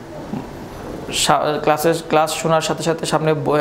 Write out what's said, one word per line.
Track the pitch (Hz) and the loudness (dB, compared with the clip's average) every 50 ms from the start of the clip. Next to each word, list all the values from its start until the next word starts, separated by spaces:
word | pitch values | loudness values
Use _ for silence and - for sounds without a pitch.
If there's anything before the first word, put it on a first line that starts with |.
| - - - - - - - - - - - - - - - - - - - - - - - | -14 -14 -12 -12 -10 -8 -8 -8 -8 -10 -12 -12 -12 -12 -12 -12 -10 -10 -10 -10 -8 -6 -2
সা-, | - - - 151 139 135 151 151 147 151 | 0 2 4 4 4 4 0 0 0 2
ক্লাসের, | 156 151 151 - 165 165 160 - - | 2 2 4 4 2 2 2 0 2
ক্লাস | 165 156 160 156 | 2 2 4 2
শোনার | - - - 165 165 160 | 0 -2 0 2 2 2
সাথে | 151 - 156 - 151 | 2 0 -2 -2 0
সাথে | 165 160 165 - | 0 0 0 0
সামনে | 156 - 151 160 156 156 | 0 0 2 2 2 2
বই, | 143 139 139 143 151 | 2 2 0 2 4